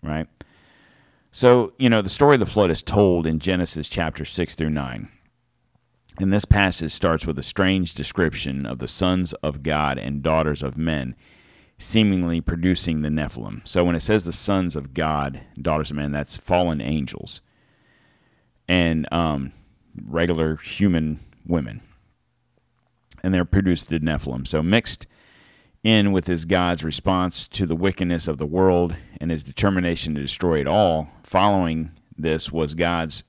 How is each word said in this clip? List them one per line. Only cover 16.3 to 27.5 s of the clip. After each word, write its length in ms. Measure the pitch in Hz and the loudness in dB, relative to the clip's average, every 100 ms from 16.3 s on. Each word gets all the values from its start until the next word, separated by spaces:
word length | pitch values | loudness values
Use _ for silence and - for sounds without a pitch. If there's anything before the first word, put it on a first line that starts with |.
| - | -10
fallen 460 | - 90 87 78 | 0 2 2 0
angels 600 | 60 78 65 50 - - _ _ _ _ _ _ _ _ _ _ _ _ - | -2 -2 -2 -8 -14 -16 _ _ _ _ _ _ _ _ _ _ _ _ 0
and, 400 | 90 85 80 73 | 2 4 2 0
um, 400 | 82 82 71 67 - _ _ _ - | 0 0 0 -4 -10 _ _ _ -18
regular 520 | 50 76 85 82 80 78 | -6 -2 0 2 0 0
human 640 | - - 101 85 78 76 - _ - | -8 0 2 4 0 -4 -10 _ -2
women. 360 | 85 64 55 - _ _ _ _ _ _ _ _ _ _ _ _ - | -2 -2 -12 -20 _ _ _ _ _ _ _ _ _ _ _ _ -8
And 100 | 92 | -2
they're 140 | 92 85 | 0 2
produced 440 | 98 98 85 - | 2 4 0 0
the 100 | 82 | -2
Nephilim. 480 | 78 73 71 62 67 | -2 -2 -4 -8 -4
So 160 | 78 | -2
mixed 420 | 80 110 - - - _ _ _ _ _ _ _ | 2 2 0 -10 -14 _ _ _ _ _ _ _
in 280 | 110 110 101 | 2 4 4
with 160 | 95 87 | 2 0
is 180 | 87 80 | -4 0
God's 380 | 92 90 87 | 0 2 -2
response 640 | 80 73 - 92 90 - | -4 -4 0 2 0 -4
to 180 | - | -10